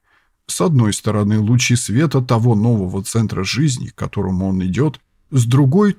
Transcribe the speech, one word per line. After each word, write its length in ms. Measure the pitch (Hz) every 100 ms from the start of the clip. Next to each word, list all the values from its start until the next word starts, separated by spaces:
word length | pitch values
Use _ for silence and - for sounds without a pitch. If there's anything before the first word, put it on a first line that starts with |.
| _ _ _ _ -
с 120 | -
одной 320 | 180 139 107
стороны, 460 | - 107 104 104 107
лучи 360 | 107 123 - 120
света 460 | - 110 160 135
того 340 | 127 117 120 107
нового 480 | 117 110 92 95
центра 400 | 95 113 104 -
жизни, 440 | 95 107 156 123 -
к 80 | -
которому 540 | 101 - 92 92 95
он 120 | 95 92
идет, 340 | 95 151 - _ _ _
с 160 | 135 117
другой — 500 | 127 139 180 208